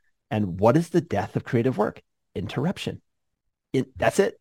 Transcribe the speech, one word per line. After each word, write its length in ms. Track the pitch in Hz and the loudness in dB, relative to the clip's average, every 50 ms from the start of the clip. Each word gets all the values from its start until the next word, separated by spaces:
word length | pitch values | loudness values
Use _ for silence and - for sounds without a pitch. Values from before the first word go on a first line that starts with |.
| _ _ _ _ _ _ | _ _ _ _ _ _
And 280 | - 110 107 92 82 90 | -2 -2 -2 -2 -2 2
what 160 | 98 113 131 | 4 6 6
is 140 | 156 170 - | 6 2 2
the 120 | - 180 | 0 -2
death 340 | - - - 101 92 - - | 0 0 -2 -4 -4 -2 -4
of 80 | 123 - | -6 -6
creative 340 | - - 120 113 131 127 - | 0 0 2 2 2 0 0
work? 240 | 208 - - - _ _ _ _ _ _ _ | -2 -2 -2 -8 _ _ _ _ _ _ _
Interruption. 680 | - - 107 - 151 151 175 208 - - - - - _ _ _ _ _ _ _ _ _ _ _ _ _ _ | -8 -8 -6 -4 -4 -2 -4 -4 -4 -6 -8 -8 -10 _ _ _ _ _ _ _ _ _ _ _ _ _ _
It, 240 | - 135 127 - _ - | -2 -2 -2 -2 _ 0
that's 180 | 113 113 - - | 0 0 2 2
it. 220 | 196 - - - | 2 2 0 -8